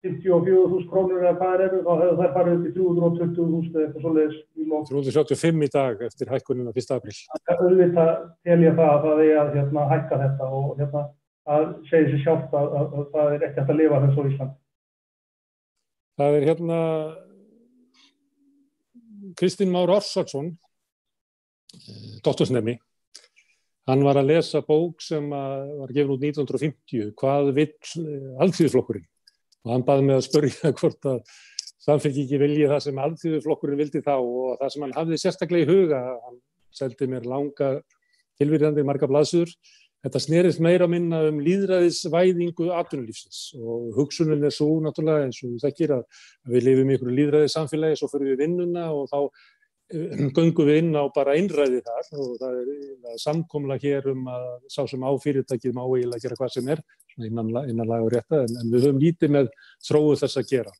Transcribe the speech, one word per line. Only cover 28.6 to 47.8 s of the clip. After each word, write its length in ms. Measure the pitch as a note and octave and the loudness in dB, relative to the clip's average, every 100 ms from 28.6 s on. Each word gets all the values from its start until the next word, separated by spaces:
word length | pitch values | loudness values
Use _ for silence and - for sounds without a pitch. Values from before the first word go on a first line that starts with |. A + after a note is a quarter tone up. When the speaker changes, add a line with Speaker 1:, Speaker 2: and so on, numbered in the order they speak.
| D3+ B2 - G#2 - _ _ _ _ _ | 4 4 0 -6 -8 _ _ _ _ _
Speaker 2:
Og 80 | A2+ | -4
hann 100 | B2+ | -2
bað 180 | A#2+ C#3 | 2 4
mig 120 | C#3 C3 | 4 2
að 100 | - | 2
spyrja 440 | D3+ C#3+ - D#3+ | 2 0 0 -2
<laughs> 60 | - | 0
hvort 260 | E3+ - C#3+ | -2 -2 -6
að 140 | B2 - - - - - _ | -6 -8 -20 -16 -16 -16 _
Samfylkingin 560 | - D3 D3+ C3+ C3 C#3 | 0 2 2 -2 -2 0
vilji 260 | C#3+ D3 D3 | 2 2 2
það 140 | C#3+ | 2
sem 160 | C#3+ C3+ | -2 -4
Alþýðuflokkurinn 840 | C#3+ E3 E3 D#3 D3+ D#3 D3+ C#3+ | -4 -4 -4 -2 -2 -4 -2 -2
vildi 200 | D3+ D3+ | -2 -2
þá 140 | C#3+ C#3 | -2 0
og 420 | B2 B2 B2+ A#2+ | 0 -4 -6 -4
það 100 | C3+ | -6
sem 100 | C#3+ | -6
hann 100 | C#3+ | -8
hafði 260 | C3 E3 D#3+ | -6 -4 -2
sérstaklega 440 | F#3+ E3 E3+ F3 | -2 -4 -2 0
í 40 | D3 | 4
huga. 340 | F#3+ F3+ C#3 B2 B2 | 4 4 0 -4 -10
Hann 140 | - B2 _ _ _ | -14 -20 _ _ _
seldi 340 | - C3+ A2+ C3 | -8 -8 -6 -6
mér 160 | C3 | -6
langa 460 | A#2+ C3+ C#3+ C#3+ C#3 C3+ _ _ _ _ _ _ | -6 -6 -6 -4 -4 -4 _ _ _ _ _ _
tilvitnandi, 440 | D3 D3+ D3+ D3+ | 0 2 2 2
margar 240 | C#3 C#3 C#3+ | 0 0 2
blaðsíður. 440 | C#3 D3 F3 E3+ - _ _ _ _ | 2 2 2 -2 -6 _ _ _ _
Þetta 160 | - C3 | -6 -4
snerist 400 | - E3 F3+ D3 | 0 2 2 2
meira 240 | E3 F3+ | 2 4
og 60 | F3 | 4
minna 300 | F3 E3+ E3 D#3 | 2 0 0 0
um 80 | D3+ | 0
lýðræðisvæðingu 1300 | C#3+ G3 G3 F#3 F3 D#3 F3 E3 F#3 F3 F3 E3+ E3+ E3+ | 0 0 2 2 2 0 -2 2 2 2 -2 -2 -2 -2
atvinnulífsins 800 | E3+ D3 A2+ A2+ - - - C#3 | -4 -6 -10 -14 -16 -16 -16 -12
og 380 | A2+ A#2 A#2 G#2+ | -8 -8 -4 -2
hugsunin 480 | C#3+ - D#3+ D3+ | -2 0 -2 0
er 80 | C#3+ | -2
sú 140 | - D3+ D#3+ | 0 0 0
náttúrulega, 460 | D#3 C#3 D#3+ D3+ C3+ | -2 -2 0 0 0
eins 80 | A#2 | -6
og 140 | B2+ | -10
þú 60 | A#2+ | -4
þekkir, 320 | C#3+ - D#3 C3 | -4 -2 -2 -2
að, 60 | - - - _ | -4 -18 -20 _
að 80 | B2+ | 0
við 140 | B2 A#2+ | 2 4
lifum 240 | C3 C3+ | 4 4
í 60 | C3 | 0
einhverju 180 | B2 B2+ | 0 0
lýðræðissamfélagi, 800 | D3 D3 D3 D#3+ D3+ D#3 | 2 2 2 0 -4 -2